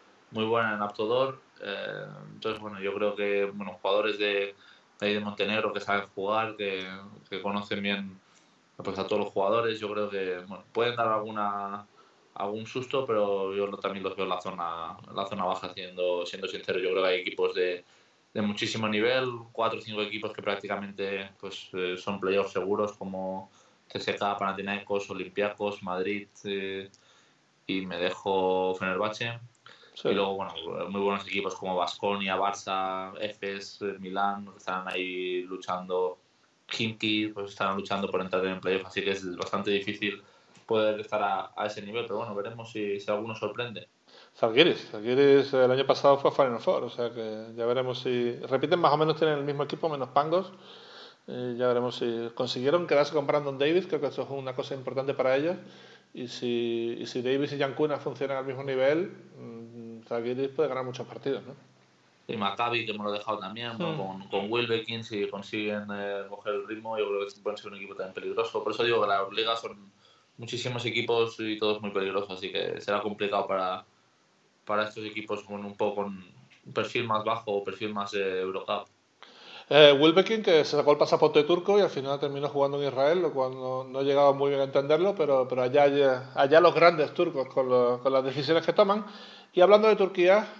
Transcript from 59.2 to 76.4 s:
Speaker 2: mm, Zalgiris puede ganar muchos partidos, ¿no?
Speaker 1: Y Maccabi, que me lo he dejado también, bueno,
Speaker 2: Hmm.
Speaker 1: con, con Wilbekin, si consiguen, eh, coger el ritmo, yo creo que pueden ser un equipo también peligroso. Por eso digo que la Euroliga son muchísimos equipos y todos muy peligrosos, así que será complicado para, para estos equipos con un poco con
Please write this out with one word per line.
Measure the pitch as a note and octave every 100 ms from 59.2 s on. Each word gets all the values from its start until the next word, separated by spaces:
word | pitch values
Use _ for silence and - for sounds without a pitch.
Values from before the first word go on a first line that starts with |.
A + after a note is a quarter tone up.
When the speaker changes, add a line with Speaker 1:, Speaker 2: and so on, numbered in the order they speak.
| - C3+
Speaker 2:
mm, | A#2+ A#2 A#2 A#2+ A2+ A2+ A2+
Zalgiris | A#2+ A#2 B2+ C3+
puede | C3+ C#3+
ganar | C3
muchos | B2+ B2+ A#2
partidos, | - C#3+ A#2
¿no? | B2 C#3+ - _ _ _ _ _ -
Speaker 1:
Y | A2+
Maccabi, | G2 G2 A#2+ A#2+
que | A2+
me | G#2
lo | G#2
he | G#2
dejado | A2 G#2
también, | F#2+ A2 A#2+ A#2
bueno, | E3
Speaker 2:
Hmm. | D#3 F#2+ F#2+
Speaker 1:
con, | G2
con | G2 G#2
Wilbekin, | A#2+ A#2 A2+ A2+ A#2
si | A2+ G#2+ G2+
consiguen, | G2+ - A2 G#2+ G#2 G#2
eh, | G2+ G2+ G2+ G2
coger | G2+ G#2+
el | G2+ G2+
ritmo, | A2 A2 A2
yo | G2+
creo | G2+ G2+
que | -
pueden | G#2+ G2+
ser | G#2
un | G2
equipo | G2
también | G2 F#2+
peligroso. | F#2+ F#2+ G#2 A2+ A2
Por | G#2+
eso | G#2+
digo | A#2+ A2+
que | G2+
la | G2
Euroliga | G2 G#2 A2+ A#2
son | A2 G#2 G2 _ _ _ _ -
muchísimos | A#2 A#2+ C3 A#2+
equipos | A#2 A2+ A#2 A#2 A2+ A2+
y | A2 G#2+
todos | G#2+ G#2+
muy | G#2
peligrosos, | G2 F#2+ F#2+ G2+
así | F#2 F#2+
que | F#2 F2 E2
será | G2+ G2+
complicado | G#2 G2+ G2+ G2+ F#2+
para, | F#2+ F#2 F#2 - _ _ _ _ _ _ _
para | - G#2
estos | G#2+ A2
equipos | G#2+ G#2+ G#2+ G#2
con | G2+ G2+
un | G2+ G2+
poco | G#2 G2+
con | G2+ F#2+ F2 -